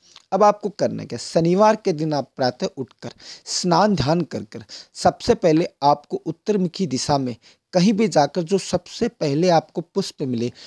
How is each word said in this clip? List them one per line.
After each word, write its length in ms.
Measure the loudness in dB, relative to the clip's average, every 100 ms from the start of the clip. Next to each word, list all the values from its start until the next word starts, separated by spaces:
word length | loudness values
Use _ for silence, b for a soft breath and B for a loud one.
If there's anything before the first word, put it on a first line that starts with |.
| b b b
अब 100 | 2
आपको 260 | 2 2 -6
करना 340 | -4 -4 -4
क्या, 140 | -10 -12
शनिवार 580 | -4 0 2 4 4 4
के 160 | -2
दिन 200 | -2 -2
आप 160 | -4 -6 -2
प्रातः 320 | -2 -2 -8 -8
उठकर 360 | -12 _ -18 -18 B B -10
स्नान 500 | -4 0 2 2 2
ध्यान 240 | 0 0
कर 220 | -2 -6
कर 200 | -10 -16 -18 B B
सबसे 400 | -2 -2 -2 -2
पहले 340 | 2 4 2 0 _
आपको 340 | 2 2 -2 -10
उत्तरमुखी 720 | -8 -10 -4 -2 -2 -2 -4
दिशा 320 | -4 -2 -2
में 180 | -2 -10 b b _
कहीं 200 | 2 2
भी 140 | 2 2
जाकर 340 | 2 2 0
जो 160 | -2 -2
सबसे 500 | -2 -6 -6 -6 -6
पहले 380 | -2 -2 0 2
आपको 320 | 2 0 -12
पुष्प 420 | -8 -6 -6 -6
मिले 280 | -6 -4 -4 B